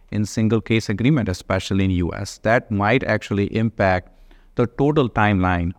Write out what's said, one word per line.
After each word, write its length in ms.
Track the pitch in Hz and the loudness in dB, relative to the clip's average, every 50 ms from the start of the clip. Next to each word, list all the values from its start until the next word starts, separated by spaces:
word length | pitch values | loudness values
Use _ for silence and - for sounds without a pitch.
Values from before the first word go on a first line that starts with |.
| _ _ | _ _
in 140 | - 104 104 | -4 -4 -4
single 340 | - - 113 110 107 113 110 | -2 -2 0 0 2 2 0
case 300 | - - 117 113 - - | 0 0 0 0 0 -2
agreement, 400 | 104 92 107 131 160 139 104 - | -4 0 2 2 2 2 0 -2
especially 560 | 90 - - - 95 95 - - 95 95 95 | -4 -6 -4 -4 -4 -4 -2 -2 0 0 2
in 60 | 95 | 2
U 220 | 92 87 87 82 - | 2 0 -2 -2 -4
S, 260 | 98 101 - - - | -8 -10 -12 -12 -4
that 300 | - 107 113 127 123 - | 0 0 2 2 0 -2
might 360 | 107 98 104 104 120 135 - | -2 0 2 2 2 2 2
actually 400 | - 107 104 - - 104 98 101 - - | 0 -2 -2 -2 -2 -2 -2 -2 0 0
impact 540 | 110 113 113 - - 104 95 92 90 - - - - - - - - _ _ _ | -2 -2 -2 0 0 0 2 2 0 -2 -8 -16 -20 -20 -20 -20 -20 _ _ _
the 100 | - 123 | -2 -2
total 420 | - - - 139 147 151 156 131 117 | -2 0 0 0 2 2 2 0 0
timeline 640 | - 120 107 104 101 95 92 90 90 87 85 85 - | 0 0 2 2 2 2 2 2 0 0 -2 -4 -6